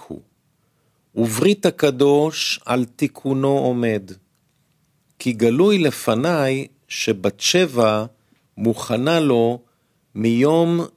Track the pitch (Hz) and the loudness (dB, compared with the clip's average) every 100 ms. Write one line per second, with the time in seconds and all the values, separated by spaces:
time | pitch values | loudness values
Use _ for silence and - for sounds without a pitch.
0 | - - _ _ _ _ _ _ _ _ | -16 -18 _ _ _ _ _ _ _ _
1 | _ - 113 110 185 202 180 - 147 127 | _ -2 -2 2 0 2 0 0 0 2
2 | 143 143 156 151 - - - 123 117 - | 4 4 2 -2 -6 -6 -4 -2 -4 -4
3 | 143 - 135 135 139 139 131 123 117 107 | -6 -4 -4 -2 0 0 0 0 0 -2
4 | 95 92 _ _ _ _ _ _ _ _ | -6 -20 _ _ _ _ _ _ _ _
5 | _ - 131 113 117 123 196 202 151 - | _ -8 -4 0 2 4 2 2 0 -2
6 | - 113 156 165 135 135 139 _ - - | -2 0 0 0 -2 -4 -8 _ -14 -6
7 | - 101 95 - - 175 175 120 110 107 | -4 -2 -2 -4 0 0 0 2 2 0
8 | 113 _ _ _ _ - 110 110 - 117 | -4 _ _ _ _ -4 -2 -2 -4 -2
9 | 135 170 151 120 117 120 _ _ _ _ | 0 0 2 2 2 -2 _ _ _ _
10 | _ - 113 117 139 165 170 170 170 | _ -2 0 2 2 2 2 0 -4